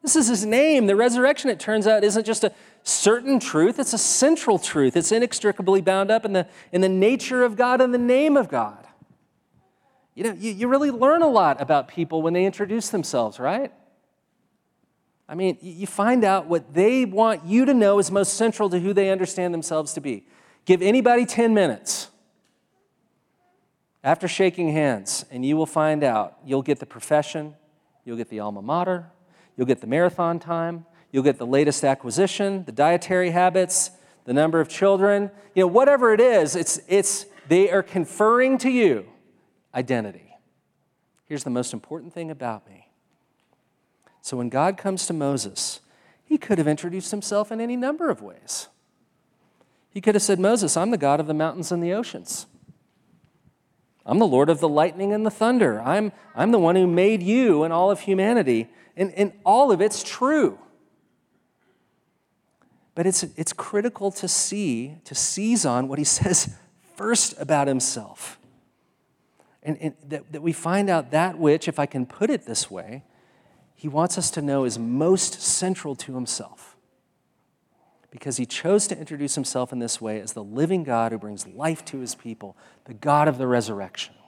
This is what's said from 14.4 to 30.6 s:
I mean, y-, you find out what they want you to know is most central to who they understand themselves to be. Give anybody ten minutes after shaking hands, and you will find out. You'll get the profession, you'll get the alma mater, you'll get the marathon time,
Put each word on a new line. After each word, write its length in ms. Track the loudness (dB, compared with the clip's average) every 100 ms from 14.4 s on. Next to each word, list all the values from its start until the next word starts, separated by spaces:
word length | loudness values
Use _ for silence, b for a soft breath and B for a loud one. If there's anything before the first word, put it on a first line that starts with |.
| _ _ _ _ _ _ _ _ _
I 60 |
mean, 240 | -4 -2 -4
y-, 80 | -10
you 180 | -12 -10
find 360 | -2 2 4
out 220 | 4 2 0
what 280 | -2 -2
they 300 | 2 4 4
want 420 | 0 2 2 2 0
you 200 | 2 4
to 80 |
know 240 | 6 6 4
is 140 | 2
most 240 | 0 0 0
central 340 | 0 0 0
to 100 | 0
who 140 | 0
they 160 | 0 2
understand 440 | 0 -2 -4 -4
themselves 400 | -4 -4 -4 -4
to 80 | -8
be. 240 | -8 -10 _ b b b 4
Give 180 | 4
anybody 420 | 6 4 6 4 2
ten 300 | 2 4 4
minutes 540 | 2 0 -6 -8 -8 _ _ _ _ _ _ _ _ _ _ _ _ _ _ _ _ _ _ _
after 240 | -2 0 -2
shaking 440 | 0 0 2 -2
hands, 540 | 0 0 -2 -4 -8 -8
and 120 | -6
you 140 | -2 0
will 80 | 0
find 380 | 0 0 2
out. 340 | 2 0 -2 -8 -4
You'll 160 | -4
get 180 | -2 -4
the 60 | -4
profession, 680 | -16 -2 0 0 -8 -12 -18 _ _ _ _ -12
you'll 120 | -10
get 120 | -8
the 100 | -8
alma 220 | -8 -10
mater, 460 | -4 -4 -2 -4 -6 _ _ b b -6
you'll 100 | 0
get 140 | 0
the 60 | 0
marathon 520 | 0 0 0 -2 -4
time, 460 | -6 -6